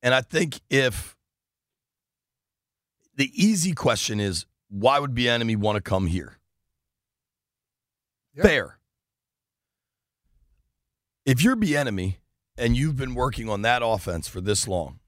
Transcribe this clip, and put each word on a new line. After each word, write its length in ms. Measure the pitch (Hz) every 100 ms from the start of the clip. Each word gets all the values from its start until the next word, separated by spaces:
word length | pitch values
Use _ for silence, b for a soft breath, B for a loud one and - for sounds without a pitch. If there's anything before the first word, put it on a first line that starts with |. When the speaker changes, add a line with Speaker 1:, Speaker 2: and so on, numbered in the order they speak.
Speaker 1:
And 100 | 123
I 80 | 131
think 400 | 127 160 165 - _
if 480 | 135 131 110 - - _ _ _ _ _ _ _ _ _ _ _ _ _ _ _ _ _ _ _ -
the 160 | 135 -
easy 380 | 202 208 175
question 460 | 156 135 113 - 107
is, 260 | 101 87 - _ _
why 300 | 101 113 143
would 140 | 143 120
Bieniemy 420 | 120 120 117 110
wanna 240 | 104 104
come 260 | - 95 95
here? 300 | 87 69 - _ _ _ _ _ _ _ _ _ _ _ _ _ _ _ _ _ _ _
Speaker 2:
Yeah. 100 | 139
Speaker 1:
Fair. 360 | 165 147 95 - _ _ _ _ _ _ _ _ _ _ _ _ _ _ _ _ _ _ _ _ _ _ _ _ -
If 160 | 127
you're 120 | 185 262
Bieniemy 600 | 208 147 135 98 92 95 _ _ _ -
and 200 | 120 120
you've 180 | 151 135
been 200 | 131 123
working 340 | 127 107 113
on 140 | 101
that 180 | 110 123
offense 440 | 117 107 92 85 -
for 120 | -
this 280 | 92 104 -
long 320 | 92 76 -